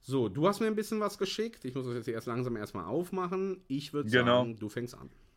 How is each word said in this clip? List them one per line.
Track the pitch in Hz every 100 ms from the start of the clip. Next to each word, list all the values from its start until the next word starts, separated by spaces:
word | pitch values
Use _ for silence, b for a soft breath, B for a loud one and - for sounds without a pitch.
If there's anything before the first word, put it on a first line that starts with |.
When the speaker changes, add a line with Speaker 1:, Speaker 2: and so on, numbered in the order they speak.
Speaker 1:
So, | - 135 113
du | 95 175
hast | 202
mir | 226
ein | 214
bisschen | 214 220
was | 208 202
geschickt. | 196 - 226 - 131
Ich |
muss | 131 127
das | 120
jetzt | 113
erst | 113 110
langsam | 117 127 117
erstmal | 104 101 85
aufmachen. | 131 175 190 180 185 190 185 -
Ich | 135 147
würd | 147 120
Speaker 2:
Genau. | 123 120 123
Speaker 1:
sagen, | 120 110
du | 107
fängst | 120 120 -
an. | 67 - -